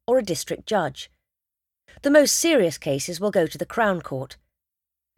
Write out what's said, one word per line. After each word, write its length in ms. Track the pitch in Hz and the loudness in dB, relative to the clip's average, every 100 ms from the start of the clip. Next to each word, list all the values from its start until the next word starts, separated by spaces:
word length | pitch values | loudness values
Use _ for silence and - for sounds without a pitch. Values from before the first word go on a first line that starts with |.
| - | 0
or 100 | 254 | 0
a 60 | |
district 420 | 208 165 - - - | 0 -4 -6 -8 -4
judge. 460 | 214 156 - - _ _ _ _ _ _ _ _ - | -2 -2 -6 -18 _ _ _ _ _ _ _ _ -6
The 60 | 285 | 4
most 240 | 294 269 | 6 6
serious 440 | - 330 302 175 - | 4 2 4 2 0
cases 420 | - 139 - 170 | -4 -4 -4 -6
will 120 | 202 | -2
go 160 | 202 160 | 0 0
to 100 | 151 | -2
the 80 | 170 | -8
Crown 360 | - 220 180 | -2 0 -2
Court. 360 | - 135 135 - _ _ _ _ _ _ _ | -4 -10 -10 -16 _ _ _ _ _ _ _